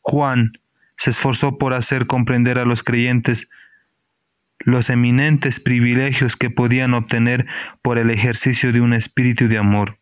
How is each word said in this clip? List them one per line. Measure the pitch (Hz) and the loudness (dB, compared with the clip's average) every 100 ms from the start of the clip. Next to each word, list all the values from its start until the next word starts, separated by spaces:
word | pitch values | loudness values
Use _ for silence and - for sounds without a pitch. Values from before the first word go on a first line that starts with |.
Juan | - 143 139 127 113 - _ _ _ - | -2 -2 0 0 -2 -4 _ _ _ -6
se | - | -4
esforzó | 113 135 127 143 139 | 0 0 0 -2 -2
por | 135 | -2
hacer | 127 117 135 123 | 0 0 -2 -2
comprender | 127 120 123 120 123 | 0 0 2 0 0
a | |
los | 120 117 | 0 -2
creyentes | - 120 120 123 113 117 - - - _ _ _ _ _ _ _ _ _ | 0 0 2 0 0 -2 -4 -14 -20 _ _ _ _ _ _ _ _ _
los | - 123 120 | -2 0 0
eminentes | 120 120 123 151 147 143 - | 0 2 2 2 0 0 -2
privilegios | - 123 120 120 135 127 127 - | -2 0 2 0 0 -2 -2 -2
que | 123 | -4
podían | 120 120 127 131 | 0 0 2 0
obtener | 123 117 120 117 123 123 - - - | -2 -2 0 0 0 -4 -6 -14 -6
por | 127 120 | -2 0
el | 113 | 0
ejercicio | 113 120 117 - 123 127 | 0 0 0 0 0 0
de | 120 | 2
un | 120 | 2
espíritu | 117 110 - 123 113 120 | 0 -2 0 0 2 0
de | 110 | 2
amor. | 101 101 101 - | 2 0 -2 -8